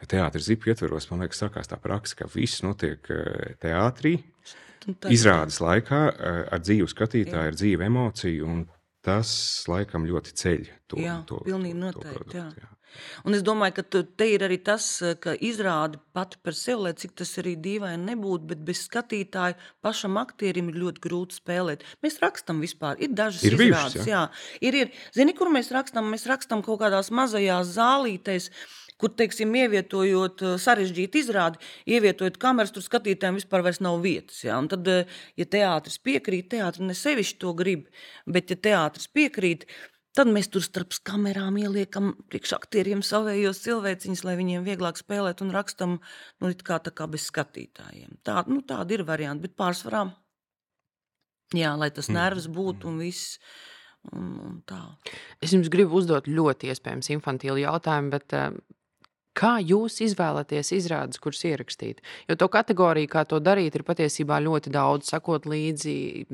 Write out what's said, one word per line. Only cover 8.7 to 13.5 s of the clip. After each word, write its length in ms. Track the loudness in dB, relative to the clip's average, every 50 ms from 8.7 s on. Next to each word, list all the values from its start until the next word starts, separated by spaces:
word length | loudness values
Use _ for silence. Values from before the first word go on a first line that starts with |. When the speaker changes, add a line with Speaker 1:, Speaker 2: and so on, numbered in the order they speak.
| -12 _ _ _ _ _ -2
Speaker 1:
tas 600 | 0 2 2 2 0 -2 -4 -2 -4 -4 -4 -4 -2
laikam 380 | -2 -2 -2 -2 -4 -4 -2
ļoti 260 | -2 -2 -4 -4 -6 -8
ceļ 340 | -2 0 2 2 0 -2 -6 -16 -20 _ -10
to, 100 | -8 -6
Speaker 2:
Jā, 280 | -4 -4 -6 -8 -8
Speaker 1:
to, 140 | -10 -10 -8
Speaker 2:
pilnīgi 340 | -6 -4 -4 -4 -4 -4 -6
Speaker 1:
to, 60 | -6
to 60 | -6 -6 -8 -8
Speaker 2:
noteikti, 140 | -12 -12 -12
Speaker 1:
produktu, 240 | -12 -12 -12 -12 -12
Speaker 2:
jā. 160 | -12 -12 -14 -18
Speaker 1:
jā. 80 | -20 -20 -20 _ _ _ -20 -20 -18 -18 -16 -6 -2
Speaker 2:
Un 100 | 0 2
es 80 | 2
domāju, 320 | 4 2